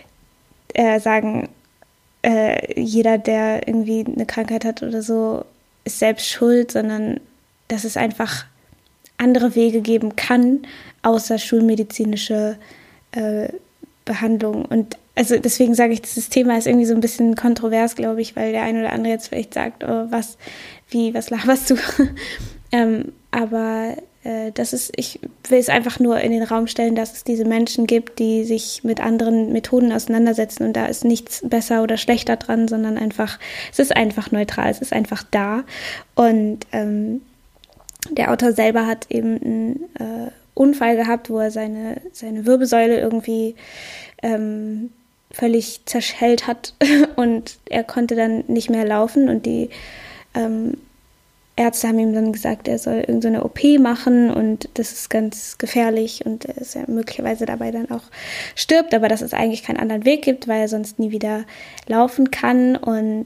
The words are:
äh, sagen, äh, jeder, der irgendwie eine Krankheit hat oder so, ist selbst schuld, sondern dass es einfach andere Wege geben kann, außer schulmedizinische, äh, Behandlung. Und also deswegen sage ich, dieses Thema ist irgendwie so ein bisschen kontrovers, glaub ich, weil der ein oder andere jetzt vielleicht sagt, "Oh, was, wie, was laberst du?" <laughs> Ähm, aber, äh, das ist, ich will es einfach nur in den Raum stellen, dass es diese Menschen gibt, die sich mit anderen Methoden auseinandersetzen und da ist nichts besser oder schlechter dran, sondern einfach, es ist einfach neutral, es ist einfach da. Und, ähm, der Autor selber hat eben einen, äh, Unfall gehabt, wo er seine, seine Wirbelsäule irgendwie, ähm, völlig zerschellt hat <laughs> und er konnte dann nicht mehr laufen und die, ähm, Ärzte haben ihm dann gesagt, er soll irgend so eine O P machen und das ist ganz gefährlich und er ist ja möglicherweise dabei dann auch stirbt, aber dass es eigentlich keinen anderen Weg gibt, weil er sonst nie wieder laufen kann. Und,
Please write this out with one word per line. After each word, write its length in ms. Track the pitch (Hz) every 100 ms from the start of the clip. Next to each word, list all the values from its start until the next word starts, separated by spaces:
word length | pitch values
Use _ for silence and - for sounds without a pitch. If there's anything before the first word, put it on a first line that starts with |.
| - _ _ _ _ _ -
äh, 260 | - 226 214
sagen, 500 | 220 214 214 226 - _ _ _ _ _ _ _
äh, 560 | - 220 214 - - -
jeder, 380 | 226 220 226 220
der 500 | 220 220 220 220 -
irgendwie 380 | 226 220 220 220
eine 200 | - 220
Krankheit 400 | - 214 226 226
hat 180 | 226
oder 180 | 233 226
so, 420 | 214 226 220 - - _ _ _
ist 160 | 226 -
selbst 280 | 220 220 -
schuld, 440 | - 240 240 233
sondern 480 | 220 214 214 214 - - _ _ _ -
dass 160 | 220
es 140 | 220 -
einfach 480 | 226 214 220 - - _ _ _ _ _ _ -
andere 380 | 247 247 240 233
Wege 260 | 233 226
geben 340 | 220 226 214 -
kann, 440 | - 247 247 277 - - - _
außer 340 | 226 226 220 220
schulmedizinische, 1200 | - 233 226 220 214 - 214 208 - 214 214 208 - - - _ _
äh, 380 | 233 214 208 220 370 - _ - _ -
Behandlung. 600 | 208 220 220 220 214 -
Und 320 | 226 214 - _ -
also 220 | 240 233
deswegen 380 | 240 - 240 233
sage 180 | 233
ich, 80 | 226
dieses 280 | - 240 -
Thema 280 | 254 247 226
ist 100 | 240
irgendwie 180 | 240 226
so 80 |
ein 80 | 226
bisschen 340 | 233 - 233 226
kontrovers, 600 | 240 233 226 226 233 233
glaub 220 | 226 220
ich, 180 | 220 -
weil 160 | 220
der 120 | 220
ein 160 | 226 226
oder 120 | 220
andere 200 | - 226
jetzt 140 | 226 -
vielleicht 260 | - 220
sagt, 300 | - 233 -
"Oh, 240 | - 226 226
was, 280 | 233 220 - - - - - _
wie, 240 | 233 226
was 160 | 233 -
laberst 400 | 226 233 269 -
du?" 60 | 247
<laughs> 40 | - - 262 - - - - - -
Ähm, 380 | 240 226 220 - - _
aber, 640 | 240 226 226 220 220 226 277 359 _
äh, 280 | 240 220 220
das 200 | 214 233
ist, 200 | 247 - -
ich 240 | - - - - -
will 100 | 254
es 100 | 247
einfach 300 | 240 233 -
nur 200 | 240 226
in 120 | -
den 120 | 226
Raum 240 | 226 226 226
stellen, 280 | - 233 226
dass 180 | 226
es 100 | -
diese 220 | - 226 226
Menschen 420 | 226 233 - 226
gibt, 320 | 233 233 -
die 260 | 226 220 226
sich 380 | 220 - -
mit 180 | 226 220
anderen 500 | 226 226 226 226 220
Methoden 400 | 226 - 254 240
auseinandersetzen 720 | 226 233 226 233 220 220 -
und 100 | 220
da 120 | 220 226
ist 180 | -
nichts 380 | 233 233 - -
besser 400 | 247 226 220 226
oder 140 | 226 226
schlechter 400 | - 240 240 226
dran, 300 | - 226 226
sondern 300 | 220 220 220
einfach, 420 | 220 214 214 - - - -
es 80 | -
ist 160 | 277 254
einfach 360 | 220 214 -
neutral, 400 | 214 208 - -
es 80 | 208
ist 140 | -
einfach 300 | 220 220 208 -
da. 320 | 208 202 226 269 - - - - -
Und, 440 | 233 220 214 214 -
ähm, 500 | 220 208 208 214 247 - _ _ _ _ _ - - -
der 220 | 285 -
Autor 220 | 233 240
selber 340 | 220 220 226 226
hat 200 | 226 -
eben 320 | 233 226 226
einen, 340 | - 226 226 269 349 -
äh, 320 | 220 226 233 - _
Unfall 420 | - 277 277 233 226
gehabt, 340 | 233 233 240
wo 100 | 220
er 100 | 220
seine, 500 | 220 220 214 220 - 359
seine 340 | - 220 220 220
Wirbelsäule 540 | 254 254 233 233 233
irgendwie, 560 | 220 226 226 226 220 233 - - - - - -
ähm, 720 | 226 220 214 214 214 214 240 - _ _ _
völlig 500 | - 233 226 226 - -
zerschellt 600 | 240 - - 240 233 -
hat 280 | 240 - - 285 294
<laughs> 200 | 294 277
und 420 | 240 226 226 - -
er 140 | 226
konnte 320 | 226 247 240 226
dann 280 | 226 226 -
nicht 220 | 233 226
mehr 160 | 226 214
laufen 440 | 214 226 285 262
und 160 | 226 226
die, 240 | 233 240 - - - - - -
ähm, 440 | - 226 220 226 - - _ _ _ _ _ _ -
Ärzte 280 | 233 233 226
haben 100 | 226
ihm 140 | 220
dann 180 | 220 220
gesagt, 360 | 214 208 220 -
er 120 | 233
soll 240 | - 226 -
irgend 180 | 233
so 40 | 226
eine 160 | 220
O 40 | -
P 280 | - 285 294
machen 540 | 247 240 254 240 233
und 380 | - 220 220 - -
das 180 | 226
ist 160 | - -
ganz 480 | 220 214 - - -
gefährlich 680 | 226 240 226 220 226 - 220
und 200 | 220 269
er 120 | 262
ist 180 | 247 254
ja 80 | 262
möglicherweise 580 | 226 226 - - 226 226
dabei 260 | 226 233
dann 200 | 226 233
auch 120 | 233 - - - - - -
stirbt, 380 | - 320 330
aber 160 | 226 214
dass 120 | 220
es 120 | -
eigentlich 300 | - 226 226
keinen 140 | - -
anderen 280 | 220 214 240
Weg 180 | 302
gibt, 240 | 285 262 240
weil 140 | 220
er 60 | 214
sonst 280 | 220 214 -
nie 140 | 214
wieder 320 | 214 214 214 220 - - - -
laufen 440 | 226 254 254 269
kann. 460 | - 240 247 254 254
Und, 480 | - 220 220 214